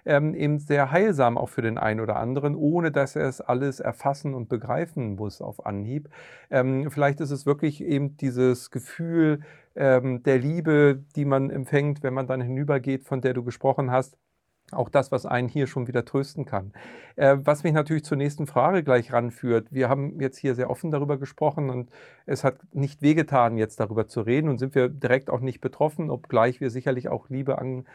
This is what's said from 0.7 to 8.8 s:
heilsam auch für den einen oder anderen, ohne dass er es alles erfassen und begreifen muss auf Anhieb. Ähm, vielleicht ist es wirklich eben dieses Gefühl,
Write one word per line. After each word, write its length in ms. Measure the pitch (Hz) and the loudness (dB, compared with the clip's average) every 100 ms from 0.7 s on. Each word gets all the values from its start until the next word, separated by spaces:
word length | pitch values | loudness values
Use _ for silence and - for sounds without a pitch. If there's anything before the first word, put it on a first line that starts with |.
| 143 135 | 2 2
heilsam 460 | 165 214 147 120 120 | 4 2 4 2 2
auch 120 | - | -2
für 120 | - | -2
den 160 | 113 113 | -2 -2
einen 220 | 110 110 | -2 -2
oder 180 | 110 104 | -2 -2
anderen, 380 | 113 135 143 156 | -2 -2 -2 0
ohne 360 | 147 170 165 | 0 2 0
dass 240 | 143 135 151 | 0 -2 -2
er 120 | 139 | -4
es 120 | - | -4
alles 400 | - 123 139 - | -2 -2 -2 -4
erfassen 540 | - - 139 143 147 | -6 -2 -4 -2 -4
und 160 | 131 113 | -6 -6
begreifen 680 | 120 117 139 170 151 110 98 | -6 -2 -4 -4 -6 -6 -6
muss 260 | 104 - | -8 -8
auf 240 | - - - | -12 -10 -8
Anhieb. 440 | 101 104 143 147 - - - - | -8 -6 -8 -10 -18 -20 -20 -2
Ähm, 420 | 139 131 135 143 | 0 2 0 -2
vielleicht 300 | 147 143 143 | 0 0 0
ist 100 | 147 | -4
es 140 | 139 147 | -4 -2
wirklich 360 | 147 156 147 | 0 -2 -4
eben 360 | 156 139 143 147 | -2 -2 -2 -4
dieses 540 | 139 123 127 123 - | -4 2 2 2 -4
Gefühl, 680 | 123 | -10